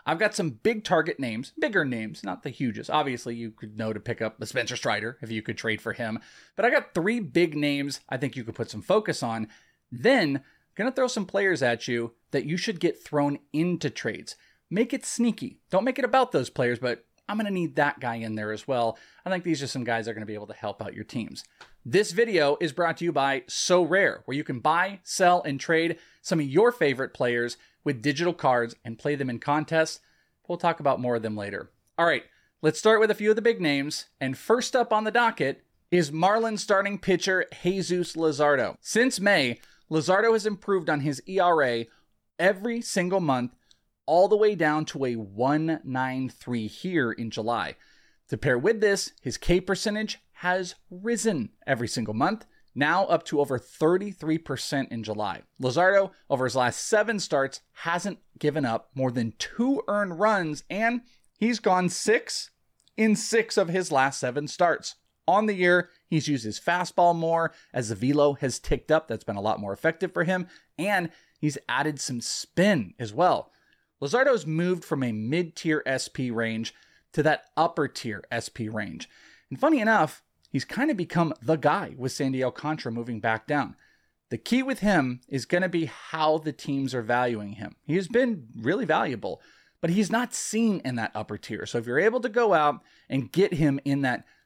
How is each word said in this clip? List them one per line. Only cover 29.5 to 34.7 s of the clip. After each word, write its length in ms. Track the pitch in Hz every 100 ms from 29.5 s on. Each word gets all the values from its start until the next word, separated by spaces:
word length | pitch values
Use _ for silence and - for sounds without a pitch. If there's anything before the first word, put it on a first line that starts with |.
| 147 156 160 160 - _ _ _ _ -
We'll 120 | 175
talk 200 | 175 165
about 220 | 143 127
more 160 | 123 120
of 60 |
them 140 | 110 107
later. 360 | 101 98 - _ _ -
All 80 | 170
right, 160 | 139 - _ _ _
let's 180 | 151 156
start 220 | 214 220
with 100 | 220
a 60 | 208
few 140 | 208
of 60 | 214
the 60 |
big 180 | 226 208
names. 460 | 165 143 139 - - -
And 180 | 131 131
first 380 | - 233 240